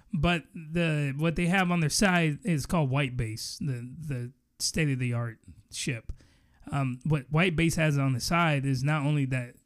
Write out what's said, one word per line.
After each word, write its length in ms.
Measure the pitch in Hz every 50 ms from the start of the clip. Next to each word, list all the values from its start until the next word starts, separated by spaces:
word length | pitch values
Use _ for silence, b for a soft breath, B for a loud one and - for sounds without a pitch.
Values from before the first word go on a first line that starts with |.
| b b -
But 280 | 156 147 - 175 165 - - -
the, 600 | 175 160 151 160 175 170 165 156 147 147 139 135 143
what 180 | 156 170 156
they 120 | 180 175 170
have 240 | 185 196 185 175
on 80 | 175 175
their 100 | 160 147
side 480 | - - 220 190 180 175 165 156 147 - -
is 240 | - 165 143 127 -
called 240 | - 170 147 131
White 260 | 127 143 151 - 127 123
Base, 400 | 120 110 110 117 - - - -
the, 300 | 196 147 127 120 120 123 135 165
the 320 | 156 156 131 123 120 120 - _ _ _ _ -
state 320 | - - - 180 160 147
of 80 | 135 127
the 140 | 127 123 120
art 260 | 120 120 117 110 - _ - - - - _
ship. 400 | - - - - 127 - - - - b b b b b b b b b b -
Um, 280 | - 143 135 127 123 127 -
what 220 | 156 156 147 131 -
White 240 | 147 156 180 190 160
Base 220 | 147 165 165 - 170
has 200 | 156 156 143 143
on 160 | 139 135 131
the 60 | 113
side 440 | - - 175 170 170 160 147 139 131
is 200 | 139 135 123 131
not 240 | 147 156 156 135 143
only 180 | 151 147 139
that, 300 | 127 131 127 123 120 - _ _